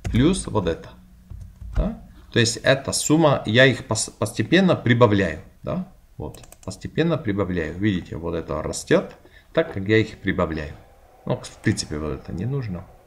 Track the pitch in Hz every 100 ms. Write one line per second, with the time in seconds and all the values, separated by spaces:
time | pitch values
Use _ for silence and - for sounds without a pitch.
0 | - 110 143 185 - 104 87 80 - -
1 | - - - - - - - - 190 233
2 | - - - 120 113 - - 135 - -
3 | - 156 156 135 - 113 135 113 - 113
4 | - - 110 - 110 170 190 139 113 120
5 | 120 104 90 80 - - - 180 185 -
6 | _ - 71 - - - - 92 - -
7 | 165 151 110 101 92 90 78 85 107 90
8 | - 69 85 85 78 73 - - - 165
9 | - - - - _ - 165 101 95 110
10 | 107 - 101 87 85 80 76 - - -
11 | - - - 127 - - - 104 - 76
12 | 76 67 - 73 117 139 113 87 - -